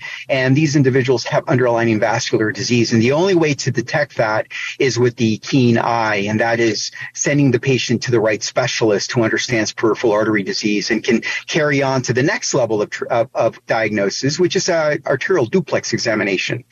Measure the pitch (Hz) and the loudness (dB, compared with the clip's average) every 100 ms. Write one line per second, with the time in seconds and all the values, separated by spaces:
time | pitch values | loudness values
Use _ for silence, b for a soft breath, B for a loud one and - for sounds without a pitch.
0 | B B B 135 131 135 156 151 131 127 | B B B 0 2 2 4 4 4 2
1 | 127 123 - 143 - 127 123 117 117 107 | 2 0 0 -2 0 0 2 2 2 2
2 | 107 113 - 110 107 98 - 120 110 117 | 2 0 0 0 0 -2 0 0 2 2
3 | 117 147 190 180 156 139 - 120 113 156 | 2 2 2 2 2 0 -2 -4 -2 -2
4 | 143 - 113 107 - B B B 139 113 | -4 -2 -2 0 -4 B B B -2 2
5 | 123 117 113 104 - 143 120 117 - 120 | 0 2 0 0 0 2 4 4 2 0
6 | 110 104 101 110 117 117 117 104 - B | 0 -2 -2 0 0 2 0 0 -6 B
7 | B - - 143 139 120 135 123 - 117 | B -4 0 2 4 2 2 0 0 -2
8 | - 120 107 104 - - 127 - 110 101 | 0 0 2 0 -4 -2 -2 0 2 0
9 | - 123 113 107 - 131 107 - 113 101 | 0 0 0 0 -2 -2 -2 0 0 2
10 | 117 104 110 107 98 98 107 104 92 110 | 2 2 2 0 -2 -2 0 0 0 -2
11 | - 113 B B B 165 147 139 135 135 | 0 0 B B B -2 0 0 0 0
12 | 127 123 147 226 - 156 - 107 101 - | 0 0 0 -2 -2 -2 0 0 -2 -6
13 | - 120 117 156 117 - - 120 110 104 | -2 -2 -2 0 -2 -2 -4 -2 0 0
14 | 101 - 131 160 180 196 180 165 151 143 | -2 -2 -4 0 0 0 0 0 0 -2
15 | - 139 - 185 113 190 - 110 - 107 | -2 -2 0 0 2 0 0 -4 -4 -4
16 | 117 107 104 92 - 123 - | -2 -2 0 -2 -4 -8 -8